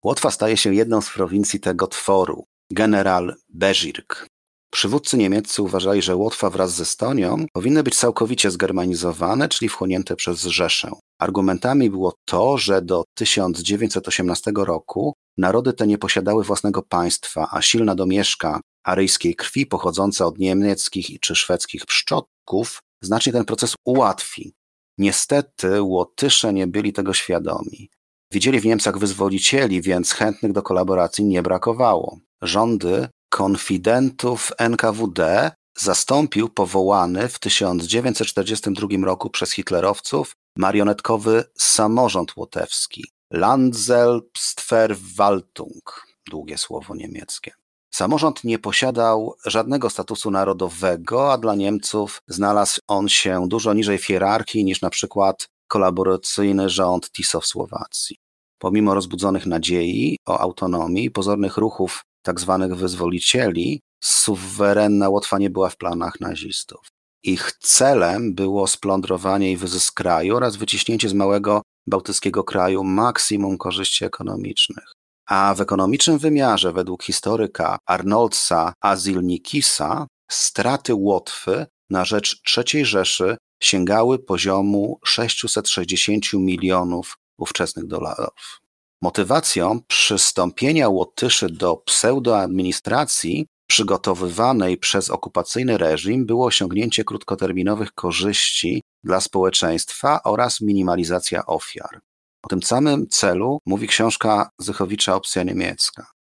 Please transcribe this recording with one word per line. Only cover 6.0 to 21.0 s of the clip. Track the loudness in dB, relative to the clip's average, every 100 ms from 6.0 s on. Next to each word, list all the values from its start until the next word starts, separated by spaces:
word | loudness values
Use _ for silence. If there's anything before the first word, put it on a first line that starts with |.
że | 2 2
Łotwa | 0 0 -2
wraz | 2 0
z | 0
Estonią | -4 -2 -2 0 0 0 -2
powinny | -2 2 4
być | 4 2
całkowicie | 2 2 0 2 0
zgermanizowane, | 0 0 0 0 0 -2 -2 0 0 0
czyli | -2 -4
wchłonięte | -4 -2 -2 -2 -4
przez | -4 -4
Rzeszę. | -2 -2 0 -2 -4 -12 _ _
Argumentami | -2 2 2 2 2 4 2
było | 2 -2 -2
to, | -4 2 2 2
że | 2 0
do | 2 -2 -2
tysiąc | -4 0 0 0 -2
dziewięćset | -2 0 0 -2 -4
osiemnastego | -2 -2 -2 -2 -2
roku | 0 -2 -4 -4 -4 -6 _ -2
narody | 2 2 2
te | 2 2
nie | 2
posiadały | 0 0 2 0
własnego | 0 -2 0 -2
państwa, | -2 0 0 -2 -6 -6 -4
a | 0
silna | 2 2 2
domieszka | 2 2 2 0 -2 -2 -4 -8 _
aryjskiej | -2 2 2 2 0
krwi | -2 -4 -4 -2
pochodząca | -2 -2 0 -2 0 -2
od | 0
niemieckich | 0 2 2 0 -2 -6